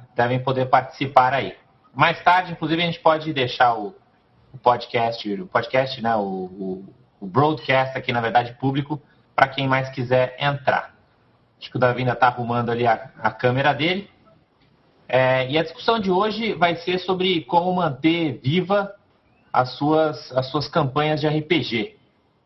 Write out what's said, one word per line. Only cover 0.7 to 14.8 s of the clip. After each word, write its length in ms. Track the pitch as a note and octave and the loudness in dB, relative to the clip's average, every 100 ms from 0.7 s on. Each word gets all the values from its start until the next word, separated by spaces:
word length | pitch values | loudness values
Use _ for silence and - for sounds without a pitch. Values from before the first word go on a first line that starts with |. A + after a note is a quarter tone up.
participar 640 | C3+ B2+ - C#3 C3 B2+ C3+ | 2 0 -6 2 4 4 2
aí. 200 | F#2+ - _ _ _ | -4 -10 _ _ _
Mais 260 | B2 D#3+ D#3 | 0 0 2
tarde, 300 | F3 F#3 E3+ | 4 4 2
inclusive, 280 | E3+ D#3 E3 | -4 -2 0
a 40 | F3 | -2
gente 120 | E3 | 0
pode 320 | D#3+ D#3 D#3 | 2 2 0
deixar 440 | C#3 B2 - B2 A2+ | -2 -2 2 2 2
o, 200 | G2+ - _ _ _ _ _ | -4 -12 _ _ _ _ _
o 60 | - | -2
podcast, 760 | B2 A#2+ - A#2+ A#2+ A2+ G#2 G2 | 2 2 0 -2 -2 -2 -6 -6
o 60 | F2+ | -2
podcast, 560 | A#2+ - C3 C3 B2+ | -4 0 0 0 -2
né, 140 | A2+ A2 | -2 0
o, 40 | |
o, 680 | G2 F#2+ F2+ G2 F#2+ F#2+ - - _ _ | -2 -6 -8 -8 -8 -10 -12 -20 _ _
o 60 | G2 | -4
broadcast 680 | A2+ D3+ D#3 - C3 C3 C3 | 2 2 0 0 0 0 -4
aqui, 160 | - | -4
na 100 | A#2+ | -2
verdade, 320 | A2+ B2 A#2+ | 0 2 0
público, 460 | - C3+ C3+ C#3 D3+ - _ _ - | -2 -2 -2 -4 -8 -12 _ _ 0
pra 120 | C3+ | 0
quem 200 | - C3+ | 0 0
mais 200 | C3 C3 | 0 -2
quiser 460 | - B2 B2+ B2+ - | -6 0 2 2 -2
entrar. 560 | C#3+ C3+ - - - _ _ _ _ _ _ _ | -2 -2 -4 -6 -6 _ _ _ _ _ _ _
Acho 80 | - | -10
que 80 | C3 | 0
o 20 | |
Davi 200 | B2 A#2+ | 0 2
ainda 160 | B2 A#2 | -2 2
tá 100 | B2+ | 2
arrumando 460 | A#2+ A#2 A#2+ A#2 | 2 -2 -2 -2
ali 160 | A#2 A#2+ | 0 0
a, 240 | A2+ - - | 0 -4 -6
a 80 | A2 | -6
câmera 420 | - B2 C3 C#3+ | -2 0 2 0
dele. 380 | C3+ E3 F#3+ - _ _ _ _ _ _ _ | 0 0 -2 -8 _ _ _ _ _ _ _